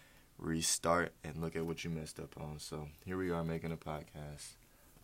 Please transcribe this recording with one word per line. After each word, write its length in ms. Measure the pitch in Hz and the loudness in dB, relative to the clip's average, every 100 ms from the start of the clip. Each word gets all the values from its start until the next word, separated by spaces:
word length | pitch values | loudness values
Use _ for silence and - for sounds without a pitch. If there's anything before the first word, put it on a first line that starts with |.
| - - - - | -20 -20 -20 -6
restart 760 | 82 82 82 - 82 85 82 - | 0 2 4 4 6 6 6 0
and 200 | 82 78 | -8 -2
look 120 | 82 | -2
at 120 | 82 82 | 0 0
what 180 | 80 | -2
you 60 | 85 | -2
messed 280 | 80 76 - | -2 -4 -8
up 220 | 73 - | -10 -8
on. 180 | 76 76 | -8 -6
So 280 | - 78 73 73 | -6 -6 -6 -8
here 140 | - 92 | -4 0
we 120 | 92 | 2
are 140 | 85 | 2
making 280 | 82 82 82 | 2 0 -2
a 40 | 80 | -4
podcast. 760 | - 76 - 78 73 73 - - - - - - | -4 -6 -6 -10 -8 -10 -12 -16 -20 -20 -20 -20